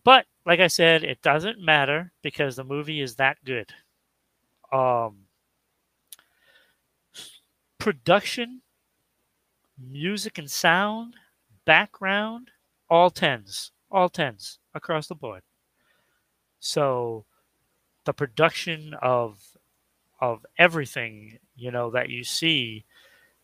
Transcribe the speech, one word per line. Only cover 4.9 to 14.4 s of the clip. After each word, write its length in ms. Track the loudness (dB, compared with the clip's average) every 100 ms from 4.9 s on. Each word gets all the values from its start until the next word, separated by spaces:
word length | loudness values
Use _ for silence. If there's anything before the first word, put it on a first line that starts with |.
| 2 -2 -8 _ _ _ _ _ _ _ _ _ -20 _ _ _ _ _ _ _ _ _ -20 -20 -20 _ _ _ -8
production, 840 | -4 -4 2 2 2 -8 -8 -12 _ _ _ _ _ _ _ _ _ _ _ -20
music 600 | -18 -8 -6 -4 -8 -10
and 120 | -10
sound, 640 | 0 4 4 2 -4 -10 -18 _ _ _ _ 4
background, 840 | 6 4 -4 -4 -2 -4 -8 -18 _ _ _ 2
all 200 | 4 4
tens, 640 | 4 -2 -2 -8 -14 -14 _ _
all 180 | 0 0
tens 500 | 0 -4 -6